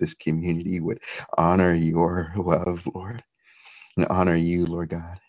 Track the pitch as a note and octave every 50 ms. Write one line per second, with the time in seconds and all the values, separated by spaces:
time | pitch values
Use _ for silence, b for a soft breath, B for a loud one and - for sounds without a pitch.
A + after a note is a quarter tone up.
0 | - D#2+ - - - D#2+ D#2+ E2 E2+ F2 E2 E2 E2+ F2 F#2 F2 D#2+ F2 A2 -
1 | B B B B B B - - E2 E2+ F2+ F#2+ F#2 F2+ E2+ E2+ E2 E2 E2 E2+
2 | E2+ E2+ F2 F2+ E2+ D#2+ F2 G2 F2 F2 E2+ E2+ F2+ F2 F2 - - - - -
3 | F#2+ G2 A#2 A#2 - _ _ b b b b b b b b b b b b -
4 | F2 - - F#2 F#2 F2+ E2+ E2+ E2+ E2+ F2 F2 E2+ E2 E2+ F2 E2+ D#2+ E2 E2+
5 | E2 E2+ F2 F#2 _